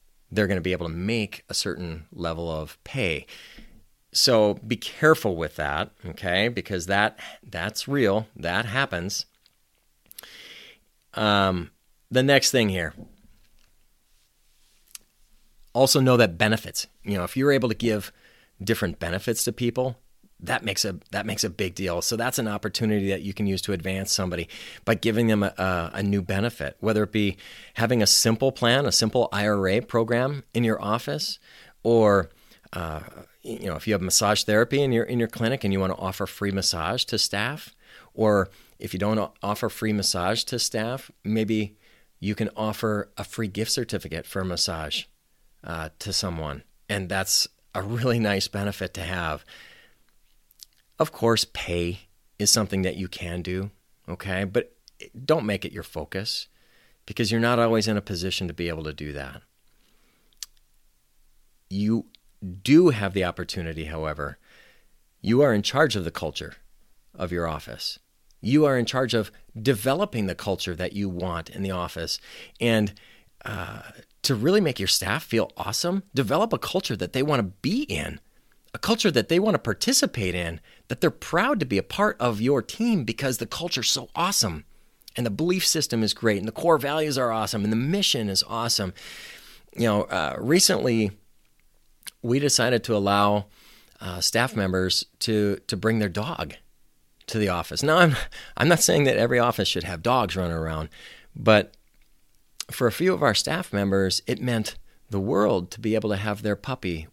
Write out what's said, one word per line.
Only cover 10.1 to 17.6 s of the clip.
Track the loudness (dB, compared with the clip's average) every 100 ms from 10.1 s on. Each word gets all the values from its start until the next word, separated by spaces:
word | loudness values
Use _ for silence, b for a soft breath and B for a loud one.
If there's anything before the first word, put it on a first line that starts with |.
| -20 B B B B B B _ _ _
Um, | -2 2 4 4 0 -6 _ _ _ -2
the | 2
next | 4 4 4
thing | 2 2
here. | 0 -4 -8 -20 -20 -20 _ _ _ _ _ _ _ _ _ _ _ _ _ _ _ _ -20 _ _ _ _ _ _ -4
Also | 4 6 6
know | 6 6
that | 6 4
benefits, | 2 2 -2 -10 -10 _
you | -6 -4
know, |
if | -2 0
you're | 4
able | 4